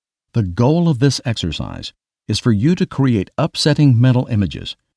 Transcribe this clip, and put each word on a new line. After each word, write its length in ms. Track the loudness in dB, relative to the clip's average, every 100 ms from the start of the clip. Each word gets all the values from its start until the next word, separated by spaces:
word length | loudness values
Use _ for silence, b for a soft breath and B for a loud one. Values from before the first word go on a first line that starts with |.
| _ _ _
The 100 | -4
goal 460 | -4 0 0 2 0
of 120 | 2
this 200 | 0 0 -6
exercise 640 | -6 -6 -6 -10 -12 -16 _ _ _ -6
is 120 | -2
for 140 | 0
you 220 | 2 2 0
to 100 | -2
create 440 | -2 0 0 -2 -4
upsetting 640 | -6 -2 0 4 4 4
mental 260 | 4 2 0
images 460 | -2 -2 -4 -14 -16 _